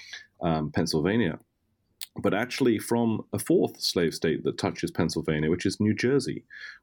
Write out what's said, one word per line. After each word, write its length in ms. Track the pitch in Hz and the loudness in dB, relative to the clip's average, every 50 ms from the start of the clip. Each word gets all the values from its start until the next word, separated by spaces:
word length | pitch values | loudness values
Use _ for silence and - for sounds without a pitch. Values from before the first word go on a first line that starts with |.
| - - - - - - _ - | -20 -18 -18 -18 -18 -18 _ -4
um, 300 | - 85 80 78 76 73 | 0 0 0 0 0 -2
Pennsylvania, 680 | 76 - 85 - - 78 73 90 104 120 110 80 76 - - _ _ _ _ _ _ _ _ _ _ - - - - - | -2 -2 0 0 0 0 2 2 2 2 2 0 -2 -6 -10 _ _ _ _ _ _ _ _ _ _ -16 -16 -12 -8 -4
but 120 | - 127 - | -2 0 0
actually 460 | 101 120 127 - - 135 123 113 101 | 0 0 -2 -2 0 2 2 2 2
from 460 | - - 120 117 117 113 110 98 - _ - | 0 0 0 2 2 2 0 -2 -4 _ -6
a 60 | 107 | -4
fourth 420 | - - 165 165 - - - - | 0 2 4 4 4 2 -2 -4
slave 320 | - - - 95 85 80 - | -4 -2 0 2 2 2 0
state 300 | - - 82 76 60 - | 0 0 0 0 0 0
that 140 | 65 - - | -2 -2 -2
touches 320 | - 92 82 - - 85 | -2 -2 -2 -2 -4 -4
Pennsylvania, 600 | - - 87 82 - 85 76 - 80 76 76 76 | 0 0 0 0 0 -2 -2 0 0 0 2 2
which 160 | 87 90 - | 0 2 0
is 140 | 98 92 - | 0 0 2
New 120 | 104 107 107 | 2 2 2
Jersey, 520 | - - 120 139 139 - - - - - - - - - - - - | 2 2 2 2 2 0 -2 -6 -10 -12 -16 -18 -16 -16 -16 -16 -6